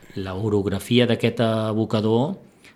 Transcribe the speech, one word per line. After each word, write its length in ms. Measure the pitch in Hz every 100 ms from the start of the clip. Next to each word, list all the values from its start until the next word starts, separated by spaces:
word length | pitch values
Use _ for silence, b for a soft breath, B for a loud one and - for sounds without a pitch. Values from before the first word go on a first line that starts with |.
| B
la 200 | - 95
orografia 720 | 92 110 104 98 95 - 120 120
d'aquest 340 | 113 117 113
abocador, 960 | 113 110 110 110 107 110 107 113 143 190 b b b